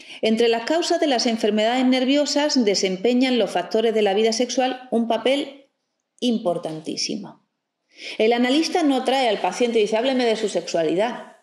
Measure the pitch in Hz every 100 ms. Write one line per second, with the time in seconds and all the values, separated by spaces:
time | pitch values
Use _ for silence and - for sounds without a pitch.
0 | - - 220 220 233 226 233 320 330 339
1 | 311 240 233 226 214 214 214 254 254 254
2 | 254 285 285 285 302 285 208 190 190 185
3 | 233 247 262 247 190 180 180 220 226 214
4 | 202 196 220 220 247 269 254 262 - 233
5 | 226 226 254 277 - - _ _ _ _
6 | _ _ 247 214 180 165 165 156 151 -
7 | - - - - _ _ _ _ _ -
8 | - - 220 240 247 285 320 370 302 262
9 | 240 269 247 202 180 - 240 226 208 214
10 | 262 262 240 214 214 180 170 170 160 165
11 | 233 220 - -